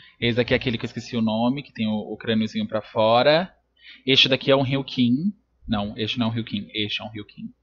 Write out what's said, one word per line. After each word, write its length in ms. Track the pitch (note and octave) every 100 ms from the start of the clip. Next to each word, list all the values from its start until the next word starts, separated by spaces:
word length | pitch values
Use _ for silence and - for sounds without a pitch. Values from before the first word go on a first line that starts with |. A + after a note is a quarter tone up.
| - -
Esse 160 | A#2 A#2
daqui 160 | A#2+
é 40 | B2
aquele 220 | C3 A#2
que 60 |
eu 40 | A#2+
esqueci 280 | - - A#2
o 60 |
nome, 400 | A2 A2 A#2+ C#3
que 100 | -
tem 140 | - A2
o, 240 | G#2+ -
o 40 | G#2+
crâniozinho 520 | A#2+ A2 A2 A2 G#2+
pra 140 | A2
fora. 680 | - A#2 A2 A#2 C#3+ D#3 F#3 _ _ _ - - C3
Este 220 | C3+ C#3
daqui 220 | C3 C#3
é 60 | C3+
um 60 |
Ryukin. 720 | C3 C3+ C3 - B2 B2+ F#3+ - _ _ -
Não, 300 | G#2+ G#2 A#2
este 220 | G#2+ B2+
não 80 | A2+
é 20 |
um 20 |
Ryukin. 360 | A2+ A2 G#2 G2
Este 280 | A2 G#2 -
é 20 |
um 40 | G#2+
Ryukin. 420 | G#2+ G#2 - A#2 -